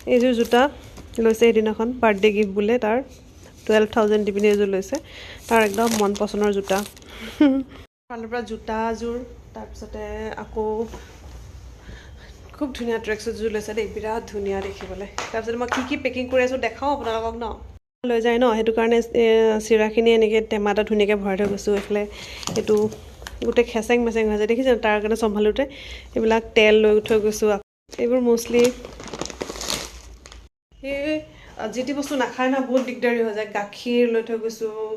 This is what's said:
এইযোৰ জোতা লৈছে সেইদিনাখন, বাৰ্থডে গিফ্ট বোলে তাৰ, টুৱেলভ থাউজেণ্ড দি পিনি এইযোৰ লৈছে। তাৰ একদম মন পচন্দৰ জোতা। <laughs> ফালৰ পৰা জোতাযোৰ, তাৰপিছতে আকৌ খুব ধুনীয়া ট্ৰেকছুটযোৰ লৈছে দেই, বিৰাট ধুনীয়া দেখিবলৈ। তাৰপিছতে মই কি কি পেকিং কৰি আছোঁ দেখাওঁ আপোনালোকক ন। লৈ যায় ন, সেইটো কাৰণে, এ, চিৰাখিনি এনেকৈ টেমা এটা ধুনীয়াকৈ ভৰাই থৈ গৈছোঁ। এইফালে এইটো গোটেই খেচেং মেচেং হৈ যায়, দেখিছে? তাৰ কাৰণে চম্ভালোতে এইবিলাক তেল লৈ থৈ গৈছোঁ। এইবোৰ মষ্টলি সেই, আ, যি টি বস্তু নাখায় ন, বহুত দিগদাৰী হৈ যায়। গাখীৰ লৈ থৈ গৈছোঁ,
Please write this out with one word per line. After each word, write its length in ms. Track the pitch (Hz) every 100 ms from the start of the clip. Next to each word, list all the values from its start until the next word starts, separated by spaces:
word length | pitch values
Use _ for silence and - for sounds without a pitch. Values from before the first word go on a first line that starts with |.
| -
এইযোৰ 260 | 247 247
জোতা 280 | 233 233 240 277 - - - - -
লৈছে 200 | 226 226
সেইদিনাখন, 480 | 233 220 214 208 226 254
বাৰ্থডে 300 | 233 196 214
গিফ্ট 200 | 202 208
বোলে 240 | 190 208 247
তাৰ, 200 | 214 233 269 - - - - -
টুৱেলভ 260 | - 220 214
থাউজেণ্ড 320 | 240 214 214 208
দি 60 |
পিনি 160 | 202 208
এইযোৰ 200 | 202 202
লৈছে। 280 | 190 196 285 - - - - -
তাৰ 140 | 226
একদম 260 | 214 196 233 226
মন 120 | 202
পচন্দৰ 380 | 202 208 208 208
জোতা। 280 | 196 196 190 208 - - -
<laughs> 920 | - - 294 269 254 - - _ _
ফালৰ 180 | 233 226
পৰা 140 | 240
জোতাযোৰ, 760 | 214 220 - 220 226 226 233 240 254 - -
তাৰপিছতে 480 | 226 214 - 214 214 214 214 220 -
আকৌ 280 | 208 226 214 214 226 - - - - - - - - - - - - - - - -
খুব 160 | - 294
ধুনীয়া 240 | - 233 226
ট্ৰেকছুটযোৰ 540 | 220 214 226 208 220
লৈছে 220 | 208 208
দেই, 140 | 214 202
বিৰাট 340 | 202 214 226 226
ধুনীয়া 280 | 214 196 196
দেখিবলৈ। 460 | 196 196 185 185 196 - -
তাৰপিছতে 260 | 226 214 233
মই 100 | 247
কি 140 | - 254
কি 60 | 294
পেকিং 260 | 254 254 254
কৰি 120 | 254
আছোঁ 140 | 254 262
দেখাওঁ 340 | 233 220 277
আপোনালোকক 420 | 277 233 226 226 233
ন। 100 | 226 - - - _ _ 247
লৈ 160 | 233
যায় 160 | 226 233
ন, 80 | 247
সেইটো 180 | 220 220
কাৰণে, 260 | 226 226 233
এ, 280 | 233 - 226 220 220 214
চিৰাখিনি 500 | 214 220 214 220 233
এনেকৈ 300 | 226 220 226
টেমা 300 | 220 214 208
এটা 120 | 202
ধুনীয়াকৈ 320 | 214 214 202 208
ভৰাই 220 | 196 190
থৈ 80 | 202
গৈছোঁ। 280 | 202 -
এইফালে 300 | 202 202 208 208 - - - - 220
এইটো 200 | 214 214 214 - - - - -
গোটেই 220 | 226 240 240
খেচেং 320 | 226 214 240
মেচেং 240 | 233 226 220
হৈ 80 | 208
যায়, 100 | 214
দেখিছে? 240 | 233 262 226
তাৰ 220 | 220 214
কাৰণে 140 | 214 220
চম্ভালোতে 480 | 226 208 208 214 277 - - - - -
এইবিলাক 280 | 220 226 226
তেল 220 | 233 214 214
লৈ 180 | 214 214
থৈ 160 | 214 220
গৈছোঁ। 300 | 214 214 214 202 - _ _ -
এইবোৰ 220 | 240 254
মষ্টলি 440 | 240 233 226 240 240 247 - - - - - - - - - - - - - - - - - _ _ -
সেই, 380 | 269 277 294 311 302 - - -
আ, 100 | 220
যি 140 | 233
টি 100 | 254
বস্তু 200 | 285 269 294
নাখায় 340 | 233 - 254
ন, 60 | 269
বহুত 220 | 254 254
দিগদাৰী 380 | 254 214 240 240
হৈ 100 | 226
যায়। 160 | 208 214
গাখীৰ 520 | 208 202 - 240 240 240
লৈ 100 | 226
থৈ 160 | 226 226
গৈছোঁ, 360 | 220 226 226 214 220